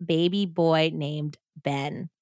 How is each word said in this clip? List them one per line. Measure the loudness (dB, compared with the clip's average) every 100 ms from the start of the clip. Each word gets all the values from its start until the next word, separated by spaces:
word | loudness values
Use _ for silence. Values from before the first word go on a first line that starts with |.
baby | -2 2 2 2 -2
boy | 2 4 4 2
named | 0 -4 -4 -6 -8 _ -8
Ben, | -4 -2 -4 -6 -10 _